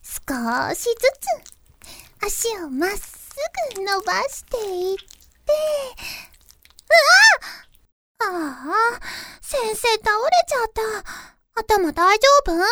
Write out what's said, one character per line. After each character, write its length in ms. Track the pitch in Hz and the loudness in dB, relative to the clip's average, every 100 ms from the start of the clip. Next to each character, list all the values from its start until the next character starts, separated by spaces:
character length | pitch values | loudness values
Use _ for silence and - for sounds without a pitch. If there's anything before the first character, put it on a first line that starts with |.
少 720 | - - - 269 233 247 - - | -14 -14 -8 -6 -4 -2 -4 -4
し 80 | |
ず 80 | 480 466 494 - - 622 - _ _ _ - - - _ | -4 0 0 0 -6 -6 -6 _ _ _ -20 -20 -20 _
つ、 60 | 403 | -8
足 280 | - 453 427 | -4 -4 -6
を 100 | 320 | -8
ま 160 | 262 359 | -4 -4
っ 40 | |
す 440 | 403 - - - - 622 762 622 392 | -4 -12 -18 -20 -10 -10 -6 -8 -6
ぐ 60 | |
伸 160 | 392 392 | -4 -4
ば 200 | 359 370 523 | -2 -4 -4
し 160 | - - | -8 -8
て 120 | 494 | -6
い 360 | 415 359 370 | -6 -4 -4
っ 40 | 392 | -6
て、 60 | - - _ _ - 605 622 587 539 494 - - - _ _ _ _ - _ 659 587 740 880 640 - - - _ _ _ _ _ | -10 -20 _ _ -2 0 0 -4 -6 -12 -14 -14 -18 _ _ _ _ -20 _ 4 8 8 8 6 -2 -18 -20 _ _ _ _ _
う 20 | |
わ 60 | 427 | -4
っ！ 20 | |
あ 640 | 359 311 262 262 392 466 480 | -4 -6 -8 -4 0 0 0
あ、 40 | - - - - | -12 -14 -16 -18
先 340 | - 571 453 440 | -6 -4 -2 0
生 120 | 480 440 | 0 0
倒 0 | |
れ 60 | 440 415 539 719 679 | 0 0 2 2 2
ち 60 | |
ゃ 100 | 554 | 0
っ 60 | 453 - 440 427 | -2 -4 -6 -6
た。 60 | - - - _ _ - | -10 -16 -18 _ _ -8
頭 300 | 440 415 339 | 0 2 2
大 280 | 294 349 427 | 2 4 6
丈 80 | 523 571 554 | 6 6 4
夫？ 80 | 339 392 | 0 2